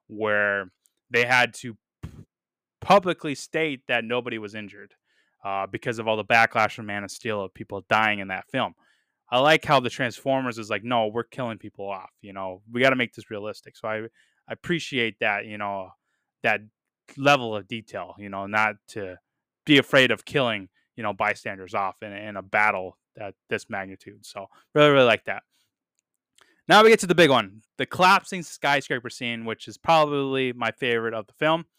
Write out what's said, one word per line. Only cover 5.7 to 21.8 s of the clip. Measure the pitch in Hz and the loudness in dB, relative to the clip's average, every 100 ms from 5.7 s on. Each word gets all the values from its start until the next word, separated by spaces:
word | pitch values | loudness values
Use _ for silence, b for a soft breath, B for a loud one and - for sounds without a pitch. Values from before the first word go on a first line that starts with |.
| 107 131 113 | -6 -6 -4
of | 110 | -2
all | 107 | -2
the | 101 | 4
backlash | 117 113 117 107 | 6 6 4 0
from | - 107 | -2 -8
Man | 101 101 | -8 -8
of | |
Steel | - 113 104 | -10 -6 -6
of | 95 | -6
people | - 110 101 - | -12 -12 -10 0
dying | 110 110 104 | 2 2 0
in | 95 | -6
that | 92 - | -10 -6
film. | 131 101 - _ _ _ _ - | -4 -4 -8 _ _ _ _ -2
I | 127 | 2
like | 143 156 | 4 4
how | - 139 | 4 2
the | 123 | 2
Transformers | - 123 - 135 135 127 113 | -4 -6 -4 -4 -2 -2 -6
is | 104 | -6
like, | 104 | -6
"No, | 117 120 110 | -2 0 0
we're | 117 | -4
killing | - - 120 104 | -8 -8 -8 -8
people | 107 - 98 | -14 -14 -12
off, | 95 98 _ | -12 -14 _
you | 101 | -16
know, | 98 95 92 110 | -12 -10 -12 -8
we | 120 | 0
gotta | 135 127 | 2 2
make | 117 | -4
this | - - | -8 -14
realistic." | 104 104 - - - | -12 -12 -14 -18 -12
So | 110 | -8
I, | 110 | -8
I | 113 _ _ _ - | -8 _ _ _ -16
appreciate | 113 - 170 - 131 113 - | -12 -6 -6 -4 -2 -2 -2
that, | 113 104 110 | -2 -2 -6
you | 107 | -8
know, | 101 98 92 _ _ _ _ _ | -8 -8 -10 _ _ _ _ _
that | 117 104 107 _ _ _ _ 139 | -2 -2 -4 _ _ _ _ -2
level | 139 143 117 104 | 2 2 0 -8
of | 95 | -8
detail, | 117 - 101 90 104 | -14 -12 -12 -12 -14
you | 101 | -12
know, | 98 98 | -10 -4
not | 107 107 104 _ | 0 0 -2 _
to | 110 92 90 _ _ _ _ - | -12 -12 -14 _ _ _ _ 4
be | 139 | 4
afraid | - 139 127 | 6 4 4
of | 107 - | 2 -4
killing, | 147 120 104 95 _ _ - | -2 -2 -4 -10 _ _ -10
you | |
know, | 107 | -6
bystanders | 101 107 101 117 98 92 | -2 -2 -4 -8 -12 -8
off | 104 | -6